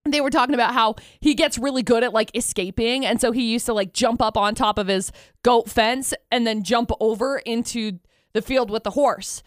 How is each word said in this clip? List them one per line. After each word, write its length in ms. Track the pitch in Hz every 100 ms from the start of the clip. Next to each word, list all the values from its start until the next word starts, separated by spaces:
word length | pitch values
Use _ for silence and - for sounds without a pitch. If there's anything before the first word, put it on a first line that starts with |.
| 302
they 140 | 294
were 100 | 277
talking 240 | 285 247
about 200 | 247 233
how 220 | 247 220 214 - _
he 140 | 302
gets 220 | 285 311 -
really 240 | 269 262
good 200 | 220 233
at, 80 | 240
like, 180 | 214 220 -
escaping. 720 | - - 185 196 226 262 240
And 140 | 233
so 120 | 254
he 180 | 233 233
used 160 | 233 -
to, 60 |
like, 220 | 214 196
jump 260 | - 247 233
up 160 | 220 220
on 180 | 202
top 220 | 214 233 208
of 100 | 190
his 220 | 190 190 - - _
goat 280 | - 240 233
fence 420 | - 220 254 262 - _
and 160 | 247 226
then 180 | 220
jump 260 | 185 233 240 226
over 380 | 220 214 262 277
into 600 | - 233 247 233 214 180 _ _ _
the 60 | 220
field 300 | - 262 240
with 120 | 220
the 100 | 214
horse. 500 | 269 277 196 - -